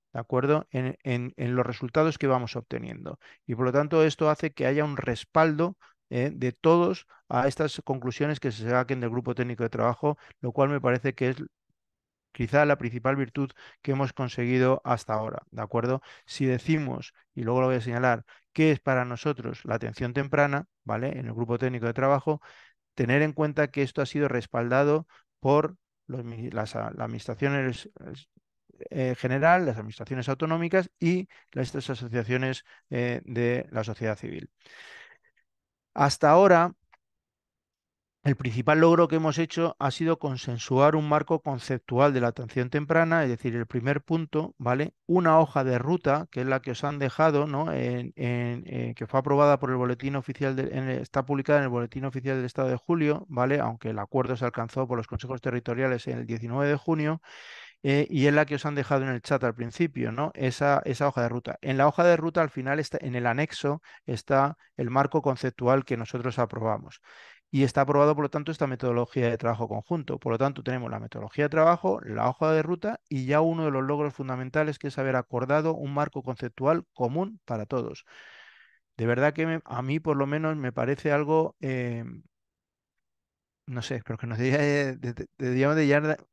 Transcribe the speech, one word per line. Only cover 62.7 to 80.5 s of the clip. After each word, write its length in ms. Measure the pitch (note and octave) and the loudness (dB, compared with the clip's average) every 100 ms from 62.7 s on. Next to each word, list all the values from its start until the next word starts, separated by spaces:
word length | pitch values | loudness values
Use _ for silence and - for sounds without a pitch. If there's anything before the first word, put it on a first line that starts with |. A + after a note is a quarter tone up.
| D3+ | -2
está, 180 | D3 - | -2 -6
en 140 | C3 | -6
el 120 | B2 A#2+ | -2 0
anexo, 540 | B2 D#3+ - C#3+ D3+ - - | 0 -2 -2 -4 -4 -6 -16
está 540 | - A#2 - C3+ C#3+ D3+ _ - | -8 -6 0 2 2 0 _ -8
el 140 | A#2+ | -2
marco 320 | C3 C#3 D#3+ | 2 2 2
conceptual 640 | C#3 B2+ C3 - B2 C3+ - | 0 -2 -4 -2 2 2 2
que 100 | A#2 | -6
nosotros 420 | A2+ B2+ B2 A#2+ | -6 -6 -4 -2
aprobamos. 640 | A2+ A#2 A2 G#2+ - - _ - - - _ | -2 -2 -2 -2 -6 -20 _ -20 -20 -20 _
Y 120 | C#3 | 2
está 160 | C3+ C#3 | 2 2
aprobado, 340 | C#3 C#3+ D3 | 2 6 4
por 80 | D3 | 4
lo 80 | C#3+ | -2
tanto, 220 | D#3 D3 | -4 -6
esta 160 | D#3 C#3 | -4 -4
metodología 600 | B2+ C3 A#2+ A#2+ C3+ A#2+ | -2 -2 0 -2 0 0
de 80 | A2+ | 0
trabajo 300 | A#2 A2 A2 | -2 -2 -4
conjunto. 540 | G#2+ - E3+ C#3 C#3 | -6 -4 -6 -4 -6
Por 100 | C3 | -2
lo 80 | A2+ | 0
tanto, 240 | C#3 C3+ | 0 -2
tenemos 260 | B2+ B2+ B2 | -6 -6 -6
la 120 | A2 | -8
metodología 460 | A2 A#2 G#2+ - D3 | -10 -12 -8 -2 0
de 20 | |
trabajo, 520 | D#3 D#3+ E3+ F#3+ G3 | 4 6 6 2 -2
la 260 | A2 G#2+ A#2+ | -4 -2 0
hoja 240 | - D#3 | 0 2
de 100 | D#3+ | 2
ruta 380 | D#3 F3 G#3 A3+ - | 0 -4 -6 -8 -8
y 180 | C#3 B2+ | -6 0
ya 140 | D3 | 2
uno 240 | E3 E3 | 2 2
de 80 | D#3 | 0
los 100 | C3+ | 0
logros 320 | C3+ D3 D3 | 0 -2 -4
fundamentales, 640 | C3 C3 B2+ B2+ C#3+ D3+ C#3+ | -6 -6 -6 -4 -2 -2 -2
que 80 | C#3+ | -6
es 120 | C3+ | -4
haber 180 | C3+ B2+ | -2 -2
acordado 580 | - B2 B2+ D3 D#3+ | -2 -4 0 2 2
un 180 | D#3+ C#3 | -2 -4
marco 300 | C#3+ D3 C#3 | -2 -4 -4
conceptual 600 | C3 B2 A#2+ - C3+ E3+ - | -8 -6 -8 -2 0 0 -2
común 480 | - A#2+ D3+ G3 A3 | -4 -2 -2 -6 -8
para 220 | - A2+ G#2 | -8 -6 -4
todos. 380 | C3 - - - - - - - - _ _ _ - | -4 -4 -10 -18 -20 -20 -20 -20 -20 _ _ _ -4
De 80 | |
verdad 280 | A2+ A#2+ D3 | 0 2 2
que 140 | D3+ D#3+ | 2 -2
me, 140 | D#3+ | -4
a 180 | - B2 | -6 -8
mí, 160 | C3 D#3 | -4 -2
por 180 | D#3+ C#3 | -2 0
lo 120 | C#3 | 0
menos, 260 | D3+ D#3+ | -2 -2